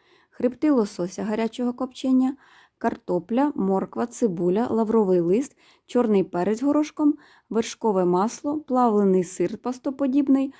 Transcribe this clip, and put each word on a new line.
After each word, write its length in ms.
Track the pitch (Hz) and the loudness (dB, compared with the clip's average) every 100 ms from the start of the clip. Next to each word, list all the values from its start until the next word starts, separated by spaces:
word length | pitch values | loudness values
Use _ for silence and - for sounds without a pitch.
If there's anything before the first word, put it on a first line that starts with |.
| _ _ _ | _ _ _
хребти 400 | - 247 254 302 | -4 -4 0 2
лосося 540 | 269 208 - 180 - | 2 0 -2 -6 -6
гарячого 500 | 202 214 226 - 247 | -4 -2 -4 -4 -6
копчення, 640 | 247 262 - 262 254 262 285 _ _ _ _ | -4 -8 -6 0 2 2 -2 _ _ _ _
картопля, 760 | 226 233 - 180 175 233 294 | -4 -4 -4 -4 -2 0 0
морква, 520 | - 190 190 185 220 240 | 0 0 0 -2 -6 -6
цибуля, 600 | - 233 170 175 190 247 | -2 -2 0 0 0 0
лавровий 500 | 226 214 226 190 180 | -2 2 2 4 2
лист, 360 | 170 208 285 _ _ _ _ | 2 0 -2 _ _ _ _
чорний 380 | 247 233 202 | -2 2 2
перець 380 | 175 175 185 220 | 0 -2 -2 0
горошком, 520 | 277 294 302 - 302 302 - _ - | 0 0 -2 0 0 0 -8 _ -6
вершкове 540 | 214 226 - 226 190 | -4 -4 -4 -2 2
масло, 560 | 180 180 220 - 285 302 | 2 2 0 -4 -6 -6
плавлений 640 | 302 254 240 208 196 185 | -2 0 2 4 4 2
сир 340 | 175 - 175 - | 0 -2 -4 -4
пастоподібний, 960 | 240 254 294 269 277 277 269 269 269 | -8 -6 -8 -4 0 0 2 2 0